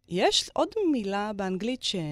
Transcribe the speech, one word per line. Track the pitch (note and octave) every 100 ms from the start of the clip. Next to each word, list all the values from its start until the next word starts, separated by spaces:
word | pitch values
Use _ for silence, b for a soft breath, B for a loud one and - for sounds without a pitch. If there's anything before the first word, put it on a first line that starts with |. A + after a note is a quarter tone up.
| _
יש | F3 D#4 - -
עוד | - F4 A4 F#4
מילה | C4+ G3 G3 G#3
באנגלית | G3+ F#3+ F#3+ A3 B3+
ש-, | - F#3+ D3+